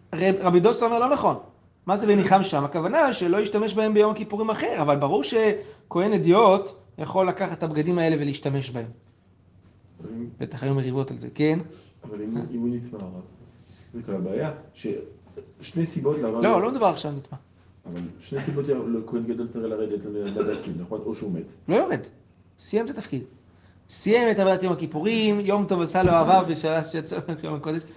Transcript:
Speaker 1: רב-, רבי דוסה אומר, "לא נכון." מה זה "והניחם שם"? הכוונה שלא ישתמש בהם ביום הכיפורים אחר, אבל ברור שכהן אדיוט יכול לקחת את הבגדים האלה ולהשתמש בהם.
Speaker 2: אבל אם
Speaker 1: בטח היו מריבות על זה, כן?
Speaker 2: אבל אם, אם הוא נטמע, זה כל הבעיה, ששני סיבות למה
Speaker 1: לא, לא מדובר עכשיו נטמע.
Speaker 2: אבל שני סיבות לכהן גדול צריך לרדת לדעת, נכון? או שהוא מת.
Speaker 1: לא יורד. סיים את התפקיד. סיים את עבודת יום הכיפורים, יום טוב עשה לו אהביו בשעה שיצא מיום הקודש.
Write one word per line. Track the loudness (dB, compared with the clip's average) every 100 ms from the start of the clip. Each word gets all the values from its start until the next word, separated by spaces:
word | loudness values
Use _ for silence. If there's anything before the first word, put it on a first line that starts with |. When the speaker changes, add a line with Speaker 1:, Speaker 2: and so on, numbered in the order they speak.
| _
Speaker 1:
רב-, | 0 2 4
רבי | 4 6
דוסה | 6 4 2
אומר, | 2
"לא | 2
נכון." | 2 2 0 -6 _ _ _ -2
מה | 0
זה | 4
"והניחם | 4 6 4
שם"? | 4 0 -2
הכוונה | -2 0 2 2
שלא | 2 0 2
ישתמש | 2 0 0
בהם | 0 2
ביום | 4 4
הכיפורים | 2 -6 -4 -2
אחר, | -2 -2 0
אבל | 2 2
ברור | 2 0
שכהן | 0 2 2 2 -4 -18 _ 0 2
אדיוט | 2 6 8 8 6 2 -12 -20 -12
יכול | -4 0 0
לקחת | 0 -4 -4
את |
הבגדים | -4 -2 0 2
האלה | 2 2
ולהשתמש | -2 -4 -4 -4 -4
בהם. | -8 -10 -14 _ _ _ _ _ _ _ _ _ -20
Speaker 2:
אבל | -14
אם | -12 -12 -10
Speaker 1:
בטח | -12 -6
היו | -2 -2
מריבות | -2 -4 -6
על | -8
זה, | -12 -2
כן? | 0 0 -4 -14 -20 _
Speaker 2:
אבל | -14 -10
אם, | -6 -6 -6
אם | -4
הוא | -4
נטמע, | -4 -8 -12 -12 -14 -18 -20 -20 -20 -20 -20 -18
זה | -14 -8
כל |
הבעיה, | -6 -4 -4 -4 -8 -16
ששני | -12 -8 -8 -10 -18 -20 -20 -20 -20 -8 -4 -4
סיבות | -2 -2 0
למה | -2 0
Speaker 1:
לא, | 2 2
לא | 2
מדובר | 2 2
עכשיו | 2 -4
נטמע. | -8 -12 -18 -20 _ _ _ -14
Speaker 2:
אבל | -10 -10 -12
שני | -10 -8
סיבות | -4 -4 -2
לכהן | -2 -2 -4 -4 -4 -4
גדול | -4 -6
צריך | -6 -4
לרדת | -4 -4 -4 -6
לדעת, | -6 -4 -2 -2 -4 -6 -10
נכון? | -8 -8 -8
או | -8
שהוא | -6
מת. | -6 -8 -12 0
Speaker 1:
לא | 2
יורד. | 2 -2 -6 -18 _ _ _ _
סיים | -6 -4 -4
את |
התפקיד. | -8 -8 -10 -10 -18 _ _ _ _ _
סיים | -4 2 4 4
את | 4
עבודת | 4 4
יום | 0
הכיפורים, | -2 -4 -2 0 2 2 2
יום | 2 0 2
טוב | 0
עשה | 2 2
לו | 4
אהביו | 4 6 6 4
בשעה | -2 0 -2
שיצא | -2 -6 -6 -8 -8 -8
מיום | -6 -6
הקודש. | -6 -6 -8